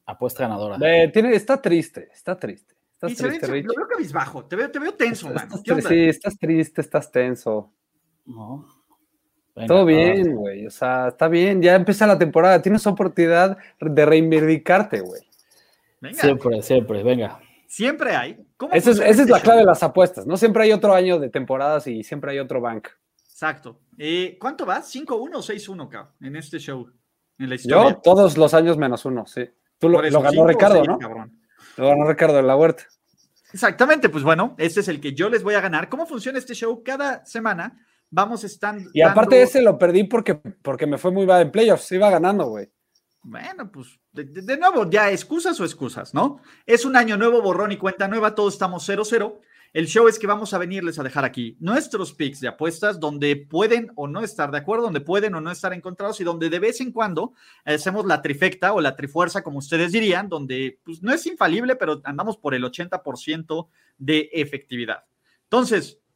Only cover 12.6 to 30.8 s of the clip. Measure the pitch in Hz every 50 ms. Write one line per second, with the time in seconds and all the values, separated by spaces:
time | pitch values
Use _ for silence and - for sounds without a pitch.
12.6 | - 190 208 214 - 185 170 - 202 185 - - 170 165 170 170 185 196 196 -
13.6 | - - _ _ 156 156 143 143 147 151 156 160 165 160 160 156 156 156 160 151
14.6 | - - 180 196 208 208 - 101 92 90 92 - - _ _ _ _ _ _ _
15.6 | _ _ _ _ _ _ _ _ - 147 233 - 147 143 135 120 - 123 117 107
16.6 | 101 - 131 127 110 - 107 101 101 120 127 123 110 95 - - _ _ _ _
17.6 | _ _ - - 214 262 311 302 302 240 175 131 120 143 220 - _ _ _ -
18.6 | 262 311 - 247 - 233 226 208 - 208 220 226 285 226 226 - - 220 233 233
19.6 | 220 185 165 - 175 151 - 180 180 180 180 - 95 127 175 185 220 226 190 220
20.6 | 220 220 214 202 220 208 190 185 185 185 180 160 143 123 - 143 127 113 131 131
21.6 | 139 147 156 147 143 139 117 110 107 - 151 143 135 139 139 139 135 127 135 127
22.6 | 117 120 117 110 - - - _ _ _ _ _ _ _ _ - 160 156 147 147
23.6 | - 123 117 _ _ _ _ - 147 156 165 180 185 180 - _ 214 254 277 -
24.6 | 294 269 202 277 - - - 254 311 - 254 220 247 320 330 262 - - 208 -
25.6 | - - 190 175 135 139 131 104 - _ _ _ 123 139 143 160 156 - - 156
26.6 | 143 147 135 127 117 - _ _ _ _ _ _ _ _ _ - 131 127 127 123
27.6 | - 120 139 185 226 277 185 - - 170 185 196 202 180 143 160 156 143 160 160
28.6 | 165 170 165 151 147 127 123 110 - 139 131 117 101 - - 127 123 - _ _
29.6 | _ _ _ _ - 165 175 160 151 156 143 151 135 143 143 156 165 165 156 156
30.6 | 190 208 202 165